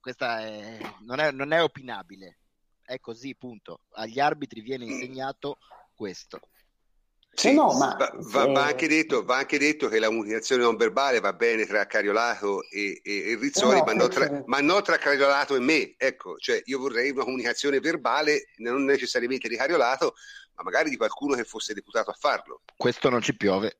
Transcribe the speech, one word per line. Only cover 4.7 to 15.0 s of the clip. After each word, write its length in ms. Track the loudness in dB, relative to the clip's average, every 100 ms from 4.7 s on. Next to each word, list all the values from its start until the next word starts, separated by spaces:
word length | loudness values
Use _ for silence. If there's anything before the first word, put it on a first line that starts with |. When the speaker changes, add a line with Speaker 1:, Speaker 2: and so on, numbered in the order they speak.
| -10 -8
Speaker 1:
insegnato 720 | -10 -10 -10 -10 -8 -10 -12 _ -20 _
questo. 460 | _ -12 -12 -16 -20 _ _ _ _ _ _ _ _ _ -2
Speaker 2:
Sì, 160 | 4
Speaker 3:
No, 200 | 6 4
no, 60 | 4
ma 180 | 0 0
Speaker 2:
va, 160 | -4
va, 320 | -4 -4 0 2
va 140 | 2 2
Speaker 3:
se 0 |
Speaker 2:
anche 160 | 0 2
detto, 360 | 2 2 0
va 120 | 2 0
anche 200 | 2 2
detto 300 | 2 2 0
che 100 | 2
la 80 | 2
comunicazione 560 | 0 -2 -4 0 4
non 140 | 4 4
verbale 420 | 2 2 2 2
va 140 | 0
bene 340 | 0 2 2 0
tra 180 | 0
Cariolato 760 | 0 0 2 2 2 0 -2 -4 -4
e, 300 | -6 -6 -6
e, 280 | -6 -6 -4
e 40 | -4
Rizzoli, 420 | -2 0 4 4
Speaker 3:
No, 60 |
Speaker 2:
ma 80 | 4
non 160 | 4 2
tra, 200 | 2 0
Speaker 3:
perché 140 | -2 -2
Speaker 2:
ma 140 | 0
non 220 | 2 2
tra 120 | 2
Cariolato 580 | 0